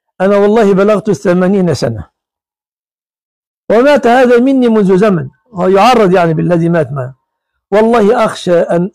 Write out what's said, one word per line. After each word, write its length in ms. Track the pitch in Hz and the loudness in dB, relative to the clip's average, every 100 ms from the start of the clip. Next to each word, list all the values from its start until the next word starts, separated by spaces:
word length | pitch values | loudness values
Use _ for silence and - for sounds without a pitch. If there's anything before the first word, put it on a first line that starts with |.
| _ - | _ -4
"أنا 160 | 190 202 | -2 2
والله 360 | 208 220 202 | 2 2 2
بلغت 360 | 190 202 208 214 | 2 0 0 -2
الثمانين 640 | 190 196 180 185 202 180 | -4 -2 0 0 0 -2
سنة 340 | 139 139 110 - _ _ _ _ _ _ _ _ _ _ _ _ _ _ _ - | -2 -4 -8 -14 _ _ _ _ _ _ _ _ _ _ _ _ _ _ _ -4
ومات 360 | 208 269 285 233 | 0 2 2 2
هذا 320 | 247 247 240 | 2 2 2
مني 280 | 262 269 240 | 2 0 0
منذ 280 | 220 190 185 | 0 2 2
زمن." 300 | 214 180 131 - _ | 2 -2 -6 -14 _
هو 140 | 185 185 | -6 0
يعرض 460 | 196 220 247 196 | 2 2 2 2
يعني 200 | 185 170 | 2 0
بالذي 360 | 160 165 175 165 | -2 -2 -2 0
مات 220 | 170 135 | -2 -4
معه. 240 | 139 127 - _ _ _ _ - | -6 -10 -14 _ _ _ _ -4
"والله 540 | 196 226 233 196 170 220 | 0 0 2 0 0 -2
أخشى 340 | - - 170 | -4 -2 -2
أن 320 | - 175 180 | 0 -2 -4